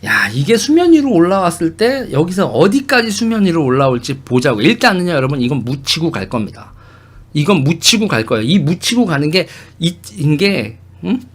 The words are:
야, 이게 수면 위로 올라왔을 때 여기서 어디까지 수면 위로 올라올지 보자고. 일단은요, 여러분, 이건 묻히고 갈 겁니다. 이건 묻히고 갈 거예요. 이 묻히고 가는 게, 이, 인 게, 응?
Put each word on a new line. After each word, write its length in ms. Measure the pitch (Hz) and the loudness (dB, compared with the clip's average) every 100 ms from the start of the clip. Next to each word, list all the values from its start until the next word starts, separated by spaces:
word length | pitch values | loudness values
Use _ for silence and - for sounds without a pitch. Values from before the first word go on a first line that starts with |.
야, 240 | - - 107 | -2 -2 -2
이게 240 | 117 143 226 | -2 0 0
수면 360 | - 311 349 | 2 2 6
위로 200 | 320 277 | 4 4
올라왔을 640 | 190 170 196 175 165 165 165 | 2 2 2 0 -2 -4 0
때 320 | 226 269 226 | -2 -2 -4
여기서 360 | 135 175 185 156 | -2 -2 0 -2
어디까지 640 | 113 185 269 277 254 226 | 2 4 2 0 0 0
수면 340 | 208 226 226 | -2 -2 2
위로 200 | 190 165 | 2 2
올라올지 540 | 135 127 139 123 - 135 | 2 2 2 0 -4 -10
보자고. 420 | - 127 131 110 | -2 0 2 2
일단은요, 520 | 135 240 254 185 180 | 2 2 0 0 -2
여러분, 280 | 156 131 143 | -2 -2 -2
이건 240 | 120 139 | -2 -2
묻히고 460 | 113 135 - - 160 | -4 -8 -4 -4 -2
갈 180 | 117 95 | -4 -6
겁니다. 440 | 120 98 - - - - - - - - | -6 -6 -10 -20 -20 -20 -20 -20 -20 -8
이건 280 | 151 147 196 | -2 0 2
묻히고 460 | 135 170 - 214 208 | 2 0 0 0 0
갈 180 | 120 110 | -2 0
거예요. 160 | 113 | -2
이 140 | 113 190 | 2 2
묻히고 480 | 147 185 - 240 214 | 2 -2 -2 0 0
가는 240 | 143 151 | 0 0
게, 160 | 180 156 - - - | -2 -4 -10 -20 -6
이, 160 | 170 175 - 208 | -6 -6 -16 -4
인 200 | 143 147 | 0 2
게, 420 | 196 185 107 113 - - | 0 0 -6 -12 -20 -12
응? 160 | 175 247 - | -4 -4 -6